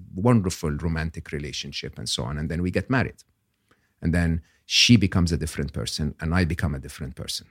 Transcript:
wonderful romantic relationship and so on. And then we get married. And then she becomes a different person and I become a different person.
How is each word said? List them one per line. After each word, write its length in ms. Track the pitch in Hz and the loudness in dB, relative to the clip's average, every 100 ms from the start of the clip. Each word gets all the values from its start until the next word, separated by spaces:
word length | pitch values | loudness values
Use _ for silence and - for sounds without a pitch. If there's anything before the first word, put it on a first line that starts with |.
| 92 | -12
wonderful 560 | 92 113 120 87 - 78 | 0 4 4 4 -2 -2
romantic 640 | 73 82 80 82 - - | -2 -2 -2 -4 -6 -8
relationship 640 | 76 73 69 73 - 67 - | -8 -8 -8 -10 -8 -10 -8
and 100 | - | -6
so 140 | - | -4
on. 160 | 60 73 | -4 -4
And 120 | 80 | -4
then 120 | 82 | -2
we 80 | 90 | 0
get 180 | 90 - | 0 0
married. 340 | 127 98 - _ _ _ _ _ _ _ - | 0 0 -6 _ _ _ _ _ _ _ -6
And 140 | 85 | 0
then 260 | 85 85 82 - _ | 2 2 0 -4 _
she 320 | - - - 120 | -2 4 8 8
becomes 360 | 95 95 85 | 6 4 2
a 40 | 78 | 2
different 380 | 78 - 71 | -2 -4 -6
person 400 | - 58 - 76 - | -6 -6 -4 -4 -4
and 160 | 82 | 0
I 120 | 90 85 | 2 2
become 280 | 80 78 | 0 -2
a 40 | 71 | -4
different 360 | 69 - 65 | -8 -12 -12
person. 320 | - - - - | -10 -10 -10 -12